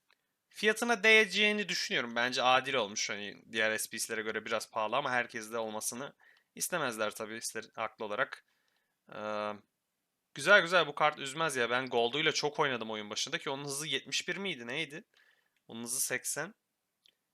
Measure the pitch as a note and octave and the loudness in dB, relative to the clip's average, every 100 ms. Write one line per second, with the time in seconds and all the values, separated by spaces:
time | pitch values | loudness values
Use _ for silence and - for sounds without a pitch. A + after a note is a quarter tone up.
0 | _ _ _ _ _ - G#3+ A3 A#3+ A3+ | _ _ _ _ _ 0 0 2 2 4
1 | A3 A3 G#3 F#3 G#3+ G#3 F3+ F3 - F3 | 8 8 6 4 2 2 -2 -4 -2 -2
2 | A#2+ A#2 B2 B2+ B2 B2+ B2+ C3+ G2+ G#2+ | 0 0 0 4 6 6 4 0 0 -2
3 | - G#2 G2+ - - A2 A2 G#2+ - A2+ | -4 -4 -8 -12 -8 0 0 0 -4 -6
4 | - A2 G#2+ G#2+ G#2+ A2 - A2+ G#2+ B2 | -4 -4 -4 -6 -4 -4 -4 -4 -2 -2
5 | C#3+ B2 A#2 A#2 G#2+ A#2 A2 G#2+ - A#2+ | 0 -2 -2 -8 -8 -6 -6 -6 -8 -8
6 | C#3+ - - _ _ - - F3+ C3+ A2 | -10 -14 -20 _ _ -8 -4 -2 -2 0
7 | G#2+ - G#2+ A2+ - A2+ G#2+ - A2 - | -2 -2 -8 -8 -8 -8 -10 -8 -8 -6
8 | G#2+ G#2 C#3 - _ _ _ _ _ _ | -6 -4 -4 -6 _ _ _ _ _ _
9 | _ G#2+ G#2+ G#2+ G#2 G#2 - _ _ _ | _ -10 -6 -4 -4 -6 -14 _ _ _
10 | _ _ _ - C#3+ G3+ E3+ F3+ D3+ - | _ _ _ -4 8 8 8 4 4 4
11 | D3+ - C#3 C#3+ D#3+ C3 A#2 B2 C3 A#2+ | 2 2 -6 -2 0 2 2 2 2 2
12 | A#2 C#3 D#3 - D3+ - C#3+ A#2+ A2 A2 | 2 2 2 2 0 0 0 0 -4 -6
13 | G#2 G#2+ - D#3+ D#3 C#3 C#3+ C#3 D#3 C3+ | -6 -6 -4 -4 -4 -6 -6 -6 -2 -4
14 | - - - F3 G3 C#3 A#2 C#3 D3+ D#3 | -2 -4 -4 -4 -6 -6 -6 -6 -6 -8
15 | - _ _ _ _ _ - A#2 A#2 B2+ | -18 _ _ _ _ _ -16 -12 -8 -4
16 | - B2+ - C#3+ E3 - _ _ _ _ | -4 -4 -4 -6 -8 -12 _ _ _ _
17 | _ _ _ | _ _ _